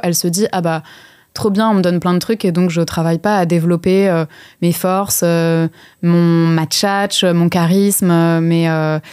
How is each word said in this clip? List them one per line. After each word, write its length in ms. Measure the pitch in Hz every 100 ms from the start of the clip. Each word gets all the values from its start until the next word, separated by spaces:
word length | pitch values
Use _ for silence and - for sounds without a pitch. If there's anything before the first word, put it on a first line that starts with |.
elle 120 | 180
se 140 | 170 175
dit : « 180 | 170 214
Ah 80 | 190
bah, 220 | 170 160 - - - _ _
trop 160 | - 220
bien, 200 | 196 220
on 40 |
me 60 | 196
donne 200 | 180 175
plein 120 | 180
de 60 | 180
trucs 260 | - 226
et 60 | 190
donc 180 | 170 180
je 100 | 165
travaille 380 | 165 - 165 165
pas 180 | 208 208
à 80 | 170
développer, 600 | 170 170 170 185 190 196
euh, 160 | 165 156 - - -
mes 100 | 175
forces, 480 | 170 185 190 196 -
euh, 440 | 170 170 165 165 165 - - -
mon, 440 | 170 170 170 165 165
ma 200 | 165 160
tchatch, 560 | - 202 196 202 -
mon 240 | 185 170 170
charisme, 600 | 175 170 190 202 196 185
euh, 300 | 170 165 165
mes, 280 | 165 165 165
euh, 300 | 160 156 156 -